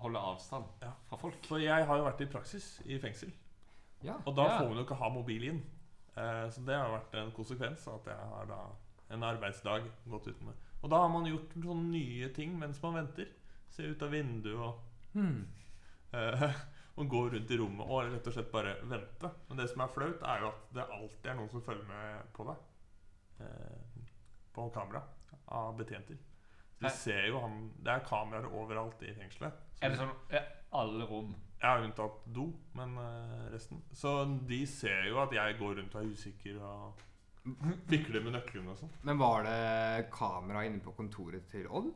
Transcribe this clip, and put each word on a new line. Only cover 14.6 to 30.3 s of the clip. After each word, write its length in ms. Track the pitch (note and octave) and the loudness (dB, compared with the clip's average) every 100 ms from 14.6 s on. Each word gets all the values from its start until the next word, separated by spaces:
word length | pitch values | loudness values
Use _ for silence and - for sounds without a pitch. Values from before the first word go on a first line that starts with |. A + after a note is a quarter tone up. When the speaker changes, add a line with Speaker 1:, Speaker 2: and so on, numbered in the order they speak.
| A#2 A2+ - - - | -2 -4 -10 -12 -4
Speaker 3:
Hmm. 340 | G#3 F#3+ A#2+ F#2 - - - - - - | 2 4 4 -2 -8 -12 -12 -12 -14 -6
Speaker 2:
eh, 400 | B2 A2+ A#2+ D3 - - | 0 2 6 4 4 -4
<laughs> 220 | - - - | -10 -10 -2
og 100 | C#3 | 2
gå 220 | A#2+ A#2+ | 4 4
rundt 180 | A2+ A2+ | 2 2
i 60 | A#2+ | 4
rommet 300 | G#2 G2 - | 4 0 0
og 240 | C3 B2 | 2 2
rett 140 | A#2+ A#2+ | 0 -2
og 60 | |
slett 160 | A#2 A2 | -2 0
bare 260 | A2 G2+ F#2+ | 0 2 0
vente. 480 | A#2+ A#2 G2+ - E3+ - - | -2 -4 -4 -6 -6 -6 -6
Men 80 | C3 | -2
det 140 | A#2+ | 0
som 100 | - | 0
er 40 | B2+ | 0
flaut, 320 | C3+ D3 E3 | 0 0 0
er 180 | - A2 | 0 2
jo 80 | G#2+ | 0
at 240 | G#2+ - | -2 -6
det 80 | B2 B2 | -6 -4
alltid 360 | G#2+ G#2+ - A#2+ | -6 -8 -6 -4
er 40 | B2+ | -4
noen 140 | G#2+ | -4
som 120 | A#2+ | -4
følger 240 | A#2 G#2 G2+ | -4 -6 -6
med 460 | G#2 G#2+ G#2 - | -8 -6 -8 -10
på 120 | - | -8
deg. 120 | A#2 D3+ - - - - - - - - | -6 -8 -12 -20 -20 -20 -20 -20 -18 -14
Eh, 640 | A2 - - - A2+ - A2+ - - - - | -10 -8 -8 -8 -10 -10 -12 -14 -16 -16 -12
på 180 | - A#2 | -6 -4
kamera 280 | A2 G2 A2+ C#3 - - - - | -4 -4 -6 -6 -12 -16 -18 -6
av 280 | A#2 A2+ A2+ | -4 -2 -4
betjenter. 400 | A2 G2 G2 D3 - - - - - | -4 -6 -10 -12 -14 -18 -18 -20 -18
Så 60 | - | -2
de 60 | C3+ | 0
Speaker 1:
Nei. 40 | |
Speaker 2:
ser 360 | C3 A#2 G2+ G2+ | 2 4 6 6
jo 120 | B2+ | 4
han, 300 | A#2 G#2+ A2 - | 0 -2 -6 -2
det 60 | A2+ | 2
er 120 | B2+ | 4
kameraer 460 | C3 G#2+ G#2+ A2 B2 | 4 2 2 -2 -2
overalt 480 | G#2+ A2 A2 A2+ A2+ | -2 0 0 -2 -4
i 120 | G#2+ | -8
fengselet. 380 | G#2+ F#2+ - D3 - - - | -8 -10 -6 -6 -6 -10 0
Så 60 | |
Speaker 1:
Er 60 | C3+ | 2
det 80 | C3+ | 2
sånn, 160 | C3 - - | 0 -2 0